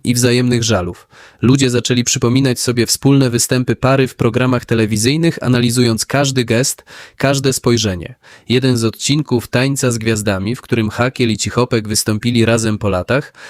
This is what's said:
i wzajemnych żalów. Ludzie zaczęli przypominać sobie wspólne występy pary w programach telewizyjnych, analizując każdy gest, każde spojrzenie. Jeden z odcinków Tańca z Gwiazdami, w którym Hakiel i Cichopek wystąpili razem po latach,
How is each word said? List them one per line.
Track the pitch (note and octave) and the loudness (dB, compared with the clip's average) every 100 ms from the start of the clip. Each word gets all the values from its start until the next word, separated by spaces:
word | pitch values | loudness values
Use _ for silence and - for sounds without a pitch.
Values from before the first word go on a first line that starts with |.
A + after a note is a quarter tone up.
i | - | -2
wzajemnych | A#2+ B2 B2 B2 A#2+ | 0 2 2 2 0
żalów. | A2 G2 F2+ - - - - - | 0 0 -2 -10 -16 -20 -20 -2
Ludzie | A#2+ C3+ B2+ | 2 4 2
zaczęli | A#2+ - B2 | 0 0 0
przypominać | A#2+ C3 A#2 C3 C3+ A#2 | 0 0 2 2 2 0
sobie | - A#2+ A2 | -2 0 0
wspólne | - C#3 C#3 C3 | 0 2 4 4
występy | A#2 - B2+ B2+ - | 0 0 0 0 0
pary | C3 C3+ B2+ | 2 2 0
w | - | 0
programach | A#2+ B2+ B2+ B2 - | -2 0 0 -2 0
telewizyjnych, | A#2 G#2+ A2 A#2 D#3 E3 - | 0 0 0 0 2 0 0
analizując | C3 B2 A#2+ A#2+ A#2 A2 - | 0 2 2 2 2 0 -2
każdy | C3+ C#3 C3 A#2 | -2 0 0 0
gest, | A2+ C#3 - - - - - | 0 0 -4 -12 -20 -20 -4
każde | C3+ C#3 C3+ | 0 0 0
spojrzenie. | A#2+ A#2+ A#2 G#2+ F2+ D2+ - - - - | 0 0 0 0 -4 -8 -16 -20 -12 -2
Jeden | B2 C3 A#2+ | 0 2 0
z | |
odcinków | A2+ - - D3+ C#3+ A#2+ - | -2 -2 -2 -2 0 -2 0
Tańca | A#2+ C3+ C#3 B2+ | -2 0 0 -2
z | A#2 | -2
Gwiazdami, | G#2+ G#2+ G#2 F#2+ G2+ B2+ | -2 -2 -2 -2 -4 -8
w | |
którym | - A#2 G#2+ | -4 -2 -2
Hakiel | - B2 - A#2 | -2 -2 0 -2
i | G#2+ | -2
Cichopek | G#2 - B2+ A#2 G#2+ | -2 -2 0 -2 -2
wystąpili | G#2+ - G#2+ A#2+ A#2 A2 | -2 -2 -2 0 2 2
razem | A2+ A2+ G#2+ | 2 0 -2
po | G#2 | -2
latach, | F#2 - B2+ - - | -2 0 -2 -4 -14